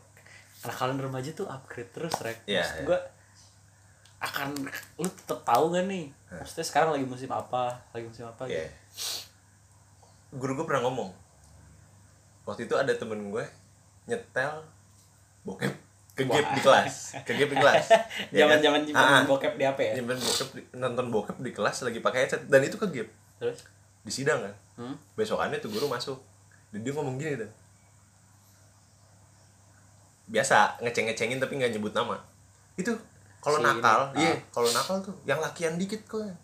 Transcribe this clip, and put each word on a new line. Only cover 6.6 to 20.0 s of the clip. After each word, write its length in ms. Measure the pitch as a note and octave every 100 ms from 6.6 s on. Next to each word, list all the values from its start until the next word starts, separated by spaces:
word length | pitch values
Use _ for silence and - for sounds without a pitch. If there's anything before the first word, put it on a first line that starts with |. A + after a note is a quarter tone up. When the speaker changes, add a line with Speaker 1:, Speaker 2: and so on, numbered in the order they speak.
Speaker 1:
sekarang 260 | E3 C#3+ D#3+
lagi 120 | C#3+
musim 240 | B2+ B2+ C3
apa, 460 | A2+ A2 B2 B2 B2 -
lagi 160 | A#2 A#2
musim 180 | A#2
apa 220 | A#2 A#2 C3
Speaker 2:
Iya. 160 | E2+
Speaker 1:
gitu. 80 | D#2+ - - - - - - _ _ - _ _ - - - - - C#3
Speaker 2:
Guru 160 | C3 C3+
gua 100 | D#3+
pernah 180 | C#3 A#2+
ngomong, 240 | C3 G2 F#2 - - - - - - - - - - - -
waktu 200 | - G#2
itu 100 | A2+
ada 160 | A#2+ B2
temen 360 | A#2+ A2+ G#2+ G2+
gue 180 | G#2+ C#3 - - - _ -
nyetel 600 | - A#2 - C3 C#3 D#3 D#3 - - - - _ _ _
bokep 260 | - - - - - _ _
ke 140 | - C3
gap 160 | D3
Speaker 1:
Wah. 80 | -
Speaker 2:
di 100 | C3+
kelas, 320 | C#3 A2+ G2 - - C3+
ke 100 | -
gap 140 | A#2+ C#3+
di 80 | C#3
kelas. 300 | C#3 - - A3 -
Speaker 1:
<laughs> 240 | - -
Speaker 2:
Ya 100 | -
kan? 140 | D3+ A#2+
Speaker 1:
Zaman-zaman 220 | D3 D3
nyimpen 140 | D3+ C#3+
Speaker 2:
Ah, 140 | C3 C3+
ah. 80 |
Speaker 1:
bokep 300 | C#3+ C3+ C#3 B2+
di 80 |
A 80 | C3+
P 80 | C3+
ya? 100 | A#2+
Speaker 2:
Nyimpen 220 | A2